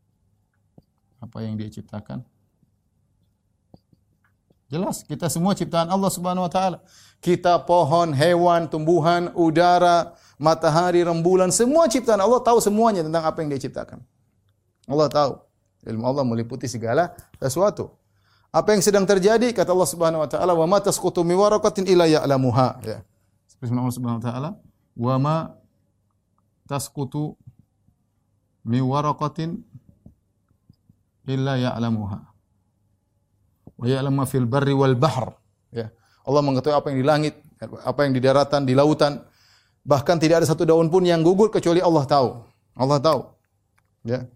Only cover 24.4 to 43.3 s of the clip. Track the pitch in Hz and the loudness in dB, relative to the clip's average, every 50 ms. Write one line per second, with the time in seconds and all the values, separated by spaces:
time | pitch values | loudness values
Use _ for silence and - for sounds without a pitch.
24.4 | 139 160 214 - _ _ _ _ _ _ _ - 117 123 131 131 135 147 156 165 | -10 -10 -12 -14 _ _ _ _ _ _ _ -6 -4 -2 -2 0 0 -2 -2 -4
25.4 | 160 - - _ _ _ _ _ _ _ _ _ _ _ _ _ _ _ _ _ | -6 -8 -14 _ _ _ _ _ _ _ _ _ _ _ _ _ _ _ _ _
26.4 | _ _ _ _ _ - 143 139 - - - - 139 127 - 147 151 151 - _ | _ _ _ _ _ -8 -8 -8 -8 -8 -10 -10 -10 -8 -6 -8 -8 -8 -10 _
27.4 | - - - _ _ _ _ _ _ _ _ _ _ _ _ _ _ _ _ _ | -20 -20 -20 _ _ _ _ _ _ _ _ _ _ _ _ _ _ _ _ _
28.4 | _ _ _ _ - 113 117 123 131 127 131 143 147 151 139 - 151 147 - - | _ _ _ _ -8 -4 -2 -2 -2 -2 -2 -2 -2 -2 -4 -4 -6 -8 -6 -8
29.4 | 160 165 170 - - _ - - _ _ _ _ _ - _ _ _ _ _ _ | -10 -8 -10 -12 -16 _ -20 -20 _ _ _ _ _ -20 _ _ _ _ _ _
30.4 | _ _ _ _ _ _ _ _ _ _ _ _ _ _ _ _ - - 135 135 | _ _ _ _ _ _ _ _ _ _ _ _ _ _ _ _ -10 -8 -4 -4
31.4 | 131 139 135 127 123 123 - 110 117 117 113 107 104 95 104 - - _ _ _ | -2 -2 -2 -2 -2 -4 -4 -4 -4 -4 -4 -4 -6 -8 -10 -12 -14 _ _ _
32.4 | _ _ _ _ _ _ _ _ _ _ _ _ _ _ _ _ _ _ _ _ | _ _ _ _ _ _ _ _ _ _ _ _ _ _ _ _ _ _ _ _
33.4 | _ _ _ _ _ - _ - 120 120 131 135 135 139 135 139 135 131 - 135 | _ _ _ _ _ -20 _ -8 -4 -2 -2 -2 -2 -2 -2 -2 -2 -2 -2 -2
34.4 | 127 120 113 139 139 139 139 135 139 135 131 120 135 160 113 127 - - - _ | -2 0 0 0 0 0 2 2 2 2 2 2 2 0 0 -2 -6 -8 -12 _
35.4 | _ _ _ _ _ _ - 117 110 110 - _ _ _ _ _ - - 135 147 | _ _ _ _ _ _ -10 -10 -10 -10 -12 _ _ _ _ _ -6 -2 0 0
36.4 | 147 143 135 127 127 151 147 143 139 151 139 131 127 143 151 147 151 151 143 - | 0 0 0 -2 0 0 0 0 -2 -2 -4 -2 0 0 0 0 0 -4 -6 -10
37.4 | _ - _ - 113 113 113 - - 127 120 - 143 139 131 127 123 131 135 139 | _ -20 _ -18 -18 -18 -16 -12 -8 -6 -2 0 0 0 0 2 2 2 4 4
38.4 | 143 139 143 143 143 131 127 131 143 151 156 147 160 143 147 123 - _ _ _ | 2 2 0 -2 0 0 2 4 4 4 4 2 2 0 0 -4 -14 _ _ _
39.4 | _ _ _ _ _ _ _ _ - 127 147 135 127 - 175 160 156 156 165 165 | _ _ _ _ _ _ _ _ -2 0 0 0 2 0 0 2 2 2 4 4
40.4 | 170 - 160 156 175 156 160 165 165 160 160 185 185 175 170 165 160 165 190 190 | 2 2 0 0 2 2 4 4 2 2 2 2 2 2 2 2 4 2 4 4
41.4 | 220 214 - 190 - 170 170 170 180 175 165 156 139 131 147 143 131 110 - - | 2 2 2 0 0 0 0 2 2 2 2 2 2 2 2 2 2 0 -2 -8
42.4 | - _ _ _ _ _ _ - 123 135 147 143 127 160 156 123 - - | -18 _ _ _ _ _ _ -4 0 0 2 2 2 2 0 0 -4 -10